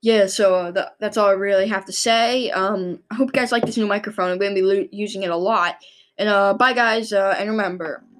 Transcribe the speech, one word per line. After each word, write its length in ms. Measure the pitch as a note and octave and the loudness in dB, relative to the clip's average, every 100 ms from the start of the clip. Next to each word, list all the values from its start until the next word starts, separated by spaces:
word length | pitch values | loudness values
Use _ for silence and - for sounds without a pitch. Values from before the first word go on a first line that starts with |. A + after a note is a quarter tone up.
yeah, 260 | A3+ A3 G3 | 4 4 4
so, 260 | - G3+ | 4 2
uh, 180 | F#3 F3 | 2 0
th-, 140 | F#3 - - | -4 -6 -6
that's 180 | G#3 G#3+ | -4 2
all 120 | G#3 | 2
I 40 | |
really 340 | G3 G3+ G3 G3 | 2 2 2 2
have 180 | G3+ G3 | -2 -6
to 80 | |
say. 580 | F#3+ A#3+ A3+ A#3 B3+ B3 | -6 0 2 2 0 -2
Um, 480 | - F#3+ G#3 F#3 F3 _ | -2 -2 -2 -6 -8 _
I 60 | A3 | -4
hope 140 | C4+ | -2
you 100 | C4+ | 0
guys 120 | A#3+ | 0
like 140 | A#3+ A3+ | 0 -2
this 120 | A3+ | -2
new 100 | G#3+ | 0
microphone. 420 | G3+ G#3 G#3+ F3+ | -2 -4 -4 -4
I'm 80 | F3+ | -2
gonna 160 | G3+ | -2
be 80 | G3 | 0
lo-, 260 | F#3+ G3 - | 0 0 -2
using 320 | G3+ G#3 F#3+ | -6 -8 -6
it 80 | F#3+ | -4
a 60 | E3+ | -2
lot. 400 | F3+ G#3+ F3 - - _ _ _ | 0 0 0 -4 -16 _ _ _
And, 100 | G#3 | 0
uh, 240 | G3+ G3 | 2 2
bye, 200 | G3 B3 | 4 2
guys, 380 | B3 A#3 A3 A3 | 4 2 0 0
uh, 240 | G3+ G3 G3 | 0 0 0
and 100 | G3+ | -2
remember 540 | A3 G3 F3+ D#3+ C3+ _ _ | -2 -4 -4 -8 -10 _ _